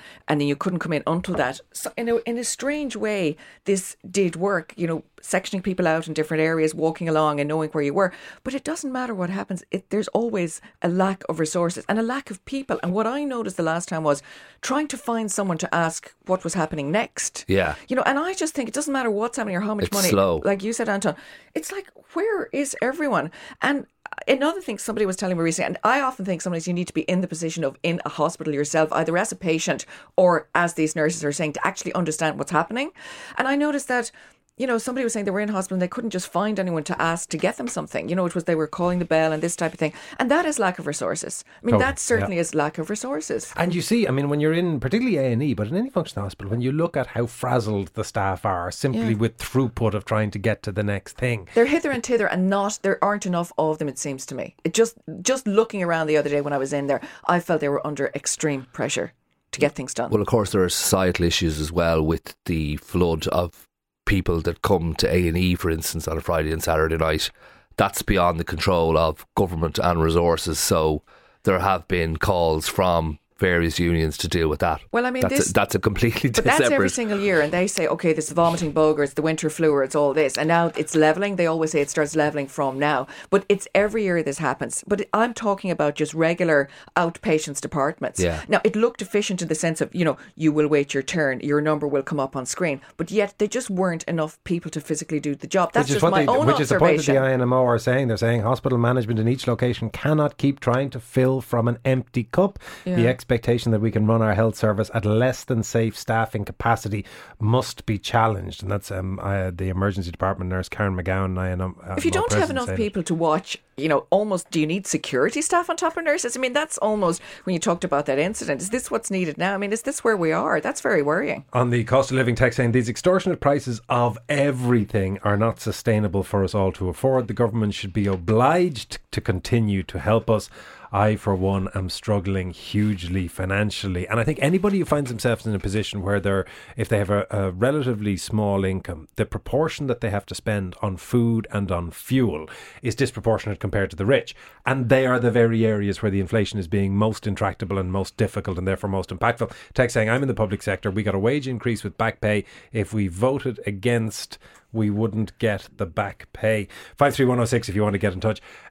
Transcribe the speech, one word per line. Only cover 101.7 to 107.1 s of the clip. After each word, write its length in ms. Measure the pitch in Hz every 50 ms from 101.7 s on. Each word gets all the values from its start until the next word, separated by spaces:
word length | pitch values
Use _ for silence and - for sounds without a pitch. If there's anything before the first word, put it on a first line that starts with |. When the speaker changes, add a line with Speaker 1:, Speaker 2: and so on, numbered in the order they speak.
| 117 117 -
Speaker 3:
empty 400 | 131 131 127 123 _ - 127 113
cup. 360 | - - - 190 190 - - - - - - -
Speaker 1:
Yeah. 100 | 180 180
Speaker 3:
The 120 | 120 117 120
expectation 260 | 127 123 - - 127 117 - - 120 117 - 120
that 80 | 113 104
we 80 | 110 113
can 160 | - 107 107
run 160 | 107 113 113
our 140 | 110 107 101
health 200 | 104 113 113 104
service 360 | - - 107 104 95 107 - -
at 120 | 113 95
less 380 | 104 104 110 123 131 123 - -
than 200 | - 131 113 107
safe 340 | - - 117 113 110 101 -
staffing 480 | - - 120 113 113 - - 110 101
capacity 580 | - - - - 117 117 - - 104 101 101 85 -